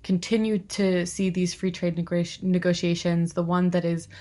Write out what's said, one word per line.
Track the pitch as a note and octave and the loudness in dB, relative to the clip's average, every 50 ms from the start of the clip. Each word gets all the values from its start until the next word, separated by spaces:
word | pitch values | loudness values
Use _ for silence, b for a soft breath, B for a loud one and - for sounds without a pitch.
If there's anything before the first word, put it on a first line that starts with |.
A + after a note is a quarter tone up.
| - | -2
continue | - F#3 F3 - - A3 A3 A3 A3 G#3+ G#3 | 0 0 0 0 0 0 2 2 2 0 0
to | - - - - G3 F#3+ F#3 F3+ F3 | -2 -4 -2 0 2 2 2 2 0
see | F3+ - - F#3+ F#3 | -2 -2 -2 -2 0
these | E3+ F3+ F3+ F3 - | 2 0 0 -2 -2
free | - - F#3 | -2 -4 -4
trade | F3 - F#3 F3 E3+ | -2 -2 -2 -2 -2
negoti-, | F3 E3+ - F3+ F3 E3+ - - - - | -2 -2 -2 0 -2 -2 -2 -4 -4 -2
negotiations. | F#3 F3+ F3+ F3 F3+ F3 - - F3 E3+ E3+ - F3 E3+ E3+ E3+ E3 - | 0 0 2 2 2 0 2 2 0 0 0 0 0 2 2 0 0 0
The | F3+ | -2
one | E3+ E3+ F3+ F3+ F3+ F3+ | -2 0 2 2 2 2
that | F3 F3+ E3 | 2 2 0
is | E3+ E3+ E3 E3 - B B | 0 -2 -4 -6 -10 B B